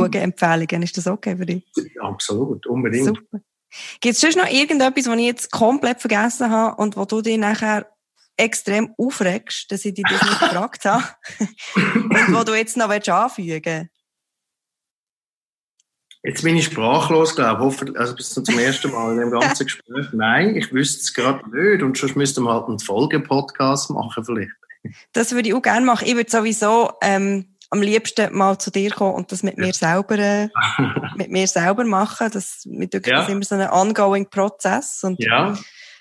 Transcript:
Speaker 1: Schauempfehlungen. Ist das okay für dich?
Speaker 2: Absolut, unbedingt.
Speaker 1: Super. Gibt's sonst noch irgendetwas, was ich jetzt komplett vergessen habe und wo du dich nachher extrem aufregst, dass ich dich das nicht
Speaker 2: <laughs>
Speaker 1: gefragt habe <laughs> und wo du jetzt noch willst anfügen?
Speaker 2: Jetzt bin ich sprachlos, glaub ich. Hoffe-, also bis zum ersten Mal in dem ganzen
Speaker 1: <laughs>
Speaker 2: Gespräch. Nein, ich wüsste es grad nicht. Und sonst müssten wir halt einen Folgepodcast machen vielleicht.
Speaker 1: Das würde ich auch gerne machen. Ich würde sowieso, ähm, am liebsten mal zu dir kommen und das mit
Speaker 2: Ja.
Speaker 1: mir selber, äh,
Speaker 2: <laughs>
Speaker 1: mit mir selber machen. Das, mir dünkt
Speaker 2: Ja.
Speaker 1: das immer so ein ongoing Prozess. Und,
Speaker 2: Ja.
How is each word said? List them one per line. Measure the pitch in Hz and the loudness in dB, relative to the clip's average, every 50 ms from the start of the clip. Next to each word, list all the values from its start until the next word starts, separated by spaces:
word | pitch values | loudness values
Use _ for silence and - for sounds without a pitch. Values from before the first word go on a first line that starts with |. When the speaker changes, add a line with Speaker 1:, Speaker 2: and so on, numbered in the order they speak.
| 180 180 | 6 4
Speaker 1:
Schauempfehlungen. | - 196 180 185 - - - 170 165 165 165 160 175 170 175 | 2 0 0 -2 0 0 2 2 2 2 0 -2 -2 -2 -2
Ist | 175 - | -4 -4
das | 185 165 | -4 -2
okay | 180 202 208 - 208 180 | -2 -4 -2 -4 -6 -4
für | 180 180 | -4 -4
dich? | 170 175 185 - _ - - - - - - | -4 -4 -6 -6 _ -6 -6 -6 -6 -12 -10
Speaker 2:
Absolut, | 101 - 101 - - - 104 110 135 131 120 - - | -8 -8 -6 -6 -4 -4 -2 -2 -2 -2 -4 -6 -4
unbedingt. | - 120 127 120 110 113 123 135 | -4 -2 0 0 0 0 2 2
Speaker 1:
Super. | 208 220 - - - - 196 _ _ _ _ _ _ - - - - - - | 2 0 -2 -6 -12 -12 -12 _ _ _ _ _ _ -20 -18 -16 -16 -10 -2
Gibt's | - 240 226 - | 0 0 2 4
sonst | 302 330 320 | 4 4 4
noch | 370 - - | 4 2 2
irgendetwas, | 247 269 302 302 320 277 262 262 262 285 254 | 2 2 2 2 2 4 4 4 2 0 0
was | 240 233 | 0 0
ich | 233 233 | 2 2
jetzt | 240 240 - - - | 0 0 -4 -8 -6
komplett | - - 226 220 262 294 - 240 247 - | 0 4 4 4 4 4 0 0 -2 -2
vergessen | - 226 214 208 220 240 - - 247 220 | -2 0 2 2 2 0 0 0 0 0
habe | 220 220 226 220 - - | 2 2 2 0 0 0
und | 208 214 196 | -2 -2 -2
wo | 196 196 | -4 -4
du | - 214 220 | -2 -2 -2
dich | 214 226 220 | 0 0 0
nachher | 220 208 208 214 - 220 214 214 208 208 - _ _ _ _ _ _ _ _ - | 2 2 0 0 0 0 0 -2 -2 -4 -8 _ _ _ _ _ _ _ _ -2
extrem | - 226 220 - - - 196 202 214 226 220 - | 0 0 0 0 -4 -2 -2 0 0 0 -2 -2
aufregst, | - 233 262 - - 202 180 185 220 - - - - - - | -2 -2 -2 0 0 0 0 0 -2 -6 -10 -10 -10 -8 -8
dass | 202 190 - | -8 -6 -6
ich | 208 185 | -6 -6
dich | 208 196 - | -2 0 0
das | 190 196 | 2 2
nicht | 208 202 202 - | 2 0 2 2
Speaker 2:
<laughs> | |
Speaker 1:
gefragt | 339 - - 175 208 254 - - - | 0 0 0 -2 -4 -4 -6 -2 0
habe | 196 208 247 247 - - _ - - - - | 2 2 2 0 -4 -10 _ -20 -16 -6 -6
<laughs> | 214 - - - - - - | -6 -6 -6 -12 -12 -4 0
und | 196 - - - 226 214 220 - 320 330 - 185 | 0 0 2 0 0 0 2 4 4 6 6 4
wo | 233 226 | 4 4
du | 220 220 | 2 2
jetzt | 220 233 226 - | 0 0 0 0
noch | 247 220 196 | 0 0 2
willst | 208 208 208 196 | 0 0 0 2
anfügen? | 175 190 226 254 - - 180 165 160 156 156 170 165 156 175 - _ _ _ _ _ _ _ _ _ _ _ _ _ _ _ _ _ _ _ _ _ _ _ _ _ _ _ _ _ _ _ _ _ _ _ _ _ _ _ _ _ _ _ _ - _ - | 2 2 2 0 -2 -6 -6 -6 -6 -6 -4 -4 -6 -6 -6 -10 _ _ _ _ _ _ _ _ _ _ _ _ _ _ _ _ _ _ _ _ _ _ _ _ _ _ _ _ _ _ _ _ _ _ _ _ _ _ _ _ _ _ _ _ -20 _ -10
Speaker 2:
Jetzt | - - - 156 | -8 -6 -2 0
bin | 165 165 | 2 2
ich | 165 147 | 2 2
sprachlos, | - - 110 110 117 139 160 - - 160 160 160 160 - | 0 -2 0 2 2 2 2 2 4 4 4 4 4 2
glaub | 143 127 113 107 104 | 2 2 2 2 2
ich. | 131 | 2
Hoffe-, | 135 135 - 139 - - | 0 0 -2 -8 -8 -4
also | - 120 120 127 | -4 -4 -4 -4
bis | - - - | -8 -10 -6
zum | - 135 123 - 117 120 | -6 -4 0 0 2 2
ersten | 120 131 135 - - 139 | 2 2 0 0 -2 -2
Mal | 131 117 113 113 113 | -2 -2 -2 0 0
in | 117 | 0
dem | 120 120 | 0 0
ganzen | 120 120 - - 135 - 135 | 2 2 2 2 0 -2 -2
Speaker 1:
<laughs> | |
Speaker 2:
Gespräch. | - - - - 113 123 139 143 - - | -4 -6 -10 -12 -10 -8 -6 -6 -4 -2
Nein, | 113 110 113 120 143 180 214 - | 0 2 2 4 4 4 2 2
ich | - - - | 0 -4 -2
wüsste | 131 131 143 139 - - | 0 0 0 0 -2 -4
es | - - - | -6 -6 -2
grad | 123 120 131 135 135 - | 0 0 0 0 -2 -6
nicht. | 107 117 143 180 208 202 180 | -8 -4 2 4 4 4 4
Und | 147 131 131 | 2 0 0
sonst | - 143 135 - | 0 -2 -2 0
müssten | 143 143 139 139 131 123 | 0 0 0 0 0 0
wir | 117 113 | 2 0
halt | 113 - | 0 0
einen | - 110 101 | -4 -6 -6
Folgepodcast | - - 98 110 147 151 156 147 139 - 135 139 139 - - - 135 135 139 139 - - | -4 -2 0 2 2 2 2 -2 0 0 0 0 0 -2 -4 0 0 2 2 0 -2 -4
machen | - 104 113 113 - 117 113 | -4 -6 -4 -6 -6 -8 -6
vielleicht. | 120 117 107 95 - - _ _ _ - _ - - - - - _ - | -4 -4 -4 -4 -6 -10 _ _ _ -20 _ -16 -16 -16 -16 -18 _ -2
Speaker 1:
Das | 233 240 - 247 | -2 -2 0 0
würde | 240 214 202 | -2 0 0
ich | 208 | 0
auch | 254 | 0
gerne | - 226 202 233 254 | 2 2 2 4 4
machen. | 254 233 - - | 4 2 2 2
Ich | - 247 | 0 0
würde | 240 233 - | 0 0 2
sowieso, | 226 226 214 226 208 - 214 208 226 233 233 - - - | 2 2 2 0 0 0 2 4 4 4 4 2 0 -2
ähm, | - 202 196 196 196 196 196 196 190 _ _ _ - - | 0 2 2 2 2 0 0 -2 -4 _ _ _ -10 -4
am | - 208 | -2 0
liebsten | 202 202 214 226 226 - - 226 208 - - | 2 2 2 0 0 0 -2 0 -2 0 2
mal | 196 190 196 190 190 | 2 2 2 2 0
zu | - 202 | -4 -4
dir | - 196 196 208 | -2 -2 -2 -2
kommen | - - 202 190 185 | -2 0 0 0 0
und | - 180 - | -2 -6 -8
das | 196 180 - | -8 -4 -4
mit | 190 - | -4 -4
Speaker 2:
Ja. | - 185 | -2 -4
Speaker 1:
mir | 185 185 | -2 -2
selber, | - 180 160 170 190 196 - 214 208 | 0 0 0 2 0 0 0 0 0
äh, | 202 202 202 208 208 214 - - - - - | 2 2 2 0 -2 -2 -2 -2 -2 0 0
Speaker 2:
<laughs> | - 135 - - - - - - | 0 0 0 -2 -4 -6 -6 -6
Speaker 1:
mit | - 175 - | -8 -6 -2
mir | - 185 190 | 0 0 0
selber | 190 - 175 170 185 202 240 240 | 2 0 2 2 2 2 2 0
machen. | 226 196 190 214 208 - - 233 220 | 2 2 2 0 0 -2 -4 -4 -2
Das, | 220 196 - - - - - | -2 -6 -8 -8 -14 -14 -14
mir | - - - 185 | -14 -8 -8 -6
dünkt | 180 - 190 190 | -4 -4 -4 0
Speaker 2:
Ja. | 120 127 151 | 0 0 2
Speaker 1:
das | 180 196 | 2 0
immer | 196 202 196 | -2 -4 -2
so | - 202 | -2 -2
ein | 196 190 - | 0 0 2
ongoing | - 185 190 214 220 214 202 196 196 196 196 - | 4 4 4 4 2 2 2 2 2 0 -2 -2
Prozess. | - 196 190 208 196 - - 185 202 233 - - - - - | -2 0 0 0 -2 -2 -2 0 0 0 -2 -6 -8 -6 -4
Und, | 185 185 - 113 | -2 -2 0 0
Speaker 2:
Ja. | 113 117 131 170 202 208 - - - - - - - - - | 2 2 2 2 0 -2 -6 -10 -14 -20 -20 -20 -20 -20 -20